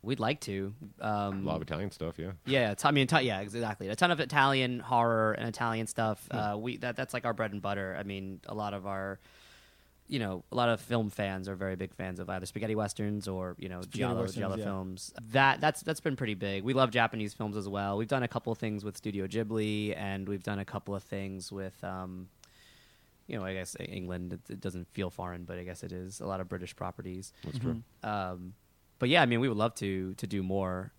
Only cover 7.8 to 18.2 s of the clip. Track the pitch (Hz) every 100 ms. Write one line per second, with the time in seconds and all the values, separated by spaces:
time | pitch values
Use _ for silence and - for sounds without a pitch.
7.8 | 95 87 98 98 95 92 - 107 104 101
8.8 | 95 98 95 98 - - - - - _
9.8 | _ _ _ 139 107 92 - 123 120 113
10.8 | - 120 107 - 101 95 95 95 95 92
11.8 | 92 - 92 90 92 92 92 - 107 107
12.8 | 104 - 104 104 101 92 92 87 92 90
13.8 | 92 - 101 - 92 92 98 95 104 98
14.8 | 92 92 - - 113 123 135 135 151 -
15.8 | - 156 - 131 120 101 101 98 104 131
16.8 | 131 117 113 117 107 - 107 104 98 101
17.8 | 101 101 113 135